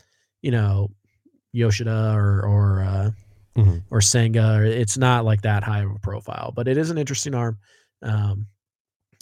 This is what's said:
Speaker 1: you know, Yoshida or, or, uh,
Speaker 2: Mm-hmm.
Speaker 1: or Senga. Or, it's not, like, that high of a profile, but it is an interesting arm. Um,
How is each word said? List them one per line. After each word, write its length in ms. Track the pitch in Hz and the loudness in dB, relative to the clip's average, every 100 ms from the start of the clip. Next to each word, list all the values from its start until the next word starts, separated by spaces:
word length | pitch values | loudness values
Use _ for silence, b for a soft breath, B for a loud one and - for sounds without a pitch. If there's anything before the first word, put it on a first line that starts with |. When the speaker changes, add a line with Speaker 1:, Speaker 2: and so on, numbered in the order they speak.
| b b b _ | b b b _
Speaker 1:
you 80 | 143 | -2
know, 400 | 120 104 98 101 - _ _ _ _ _ | 0 0 0 -2 -6 _ _ _ _ _
Yoshida 600 | 120 117 104 113 110 110 | -2 0 0 -2 -2 0
or, 300 | 107 101 98 | 2 2 2
or, 380 | 101 101 101 95 | 2 2 2 2
uh, 280 | 95 95 104 107 - - _ 113 | 0 -2 -2 -4 -14 -20 _ 2
Speaker 2:
Mm-hmm. 220 | 101 85 - | 2 2 -2
Speaker 1:
or 100 | 117 | 0
Senga. 540 | - 123 113 113 110 | 2 2 2 2 2
Or, 100 | 107 | 4
it's 320 | 110 113 110 131 | 2 2 -2 0
not, 280 | 127 123 | 2 2
like, 180 | 113 104 | 2 0
that 220 | 110 104 | 2 0
high 160 | 101 104 | -2 -4
of 100 | 98 | -4
a 80 | 104 | -6
profile, 540 | - 107 - - 117 | -8 -10 -10 -10 -10
but 140 | 120 123 | -6 -2
it 80 | 135 | 0
is 140 | 160 | -2
an 80 | 165 | -4
interesting 360 | 139 135 147 | -4 -6 -4
arm. 240 | 127 117 107 b b b _ | -2 -4 -6 b b b _
Um, 440 | 117 107 101 98 104 _ _ _ _ _ _ _ | -4 -2 -2 -4 -8 _ _ _ _ _ _ _